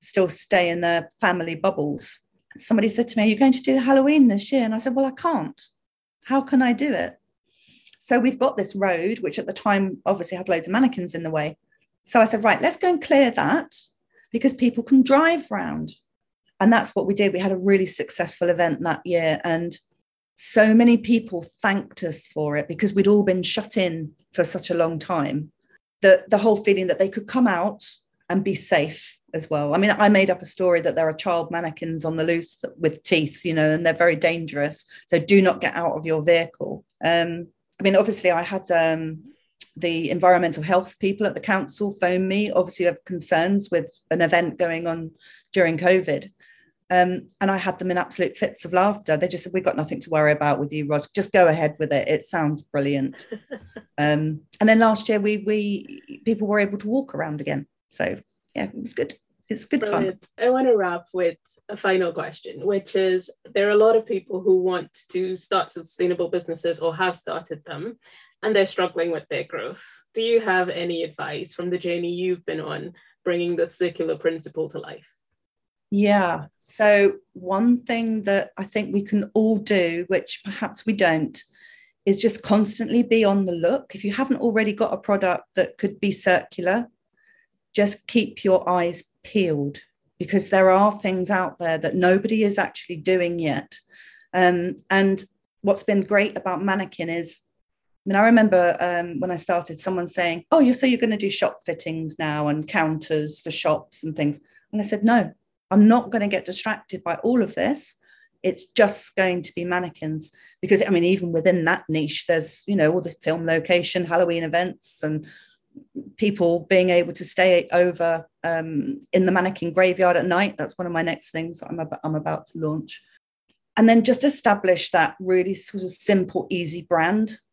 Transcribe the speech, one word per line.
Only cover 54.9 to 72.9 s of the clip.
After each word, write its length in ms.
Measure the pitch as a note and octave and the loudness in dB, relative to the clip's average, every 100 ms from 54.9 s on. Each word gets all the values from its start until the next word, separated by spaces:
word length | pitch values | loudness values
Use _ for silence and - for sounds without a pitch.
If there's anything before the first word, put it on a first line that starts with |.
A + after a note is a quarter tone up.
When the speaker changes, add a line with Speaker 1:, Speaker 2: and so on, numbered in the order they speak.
| G#3+ - | 2 -2
Speaker 1:
year, 120 | G#3+ | -2
we, 180 | G#3 G#3+ | 0 -2
we, 840 | G#3 G#3+ G#3 G3 - - - - | -2 -2 -2 -6 -8 -20 -18 -8
people 240 | A3 G#3 G#3 | -4 -2 0
were 100 | G#3 | 0
able 200 | G3+ G3+ | 0 -4
to 100 | G#3 | -4
walk 260 | C4 C4+ | -4 -4
around 260 | - D#3+ D3+ | -8 -6 -6
again. 260 | C#3+ C#3 C#3+ _ _ | -6 -6 -8 _ _
So, 300 | - F2+ - _ _ _ | -6 -6 -6 _ _ _
yeah, 100 | - | -10
it 100 | G3+ | -8
was 200 | - - | -10 -12
good. 200 | - - - _ _ - | -6 -6 -8 _ _ -10
It's 140 | G#3+ - | -10 -4
good 160 | C#4+ | -2
fun. 80 | G#3 | -2
Speaker 2:
Brilliant. 360 | G3+ F#3+ F#3 _ - | -2 -2 -6 _ -2
I 80 | A#3+ | 0
wanna 280 | B3+ C4 A3 | 2 2 2
wrap 300 | F#3 F3 - | 2 -4 -8
with 240 | F#3 E3+ E3+ - - - | -2 -2 -2 -18 -20 -16
a 80 | G3+ | -6
final 360 | G3 F#3+ F3 | 0 0 0
question, 520 | E3+ D3+ D#3 - F3 | -4 -10 -12 -16 -8
which 320 | F#3+ G3 - G3 | -2 -4 -2 0
is 340 | F#3+ F#3 - - - | 0 0 -4 -20 -8
there 140 | G3+ G3+ | -2 2
are 40 | |
a 40 | G#3 | 4
lot 200 | A3 A3+ | 4 4
of 100 | A3 | 0
people 340 | F#3+ - F#3 | -8 -6 -4
who 200 | F#3 F#3 | 2 2
want 360 | F#3 F3+ - - - | 2 -4 -6 -18 -10
to 260 | F3+ F#3 F#3 | -6 -6 -6
start 340 | - F#3+ - | -4 -4 -4
sustainable 580 | E3+ E3 - F3+ F3 E3+ | -10 -14 -4 -2 -2 -2
businesses 520 | F3 E3+ D#3+ E3+ E3 | -4 -6 -6 -6 -4
or 160 | E3 D#3+ | -4 -2
have 200 | F#3 F3 | -4 -4
started 460 | - E3 E3 D3+ | -10 -10 -10 -16
them, 340 | - D3 G3+ A3+ _ - _ - | -14 -12 -12 -14 _ -20 _ -8
and 140 | G#3+ G3+ | 0 2
they're 100 | F#3+ | 2
struggling 440 | - F3+ - E3+ | 0 -4 -2 -4
with 180 | D#3+ - | -4 -6
their 160 | D3 | -8
growth. 400 | - - A#2+ F#3+ - - _ | -6 -8 -10 -12 -20 -20 _
Do 80 | A3+ | -6
you 180 | A3+ A3+ | 2 2
have 300 | A3 F#3 F3+ | 2 0 0
any 320 | F3 F3 E3 | -4 -4 -4
advice 520 | D#3+ D#3 D3 D3+ F3+ | -6 -8 -10 -8 -10
from 160 | - F3 | -8 -6
the 80 | F3+ | -4
journey 340 | F3 F3 F3 | -4 -4 -4
you've 340 | F3 F#3 F3+ - | -4 -4 -4 -6
been 140 | D#3+ | -8
on, 340 | D#3 D3+ D3+ | -8 -10 -12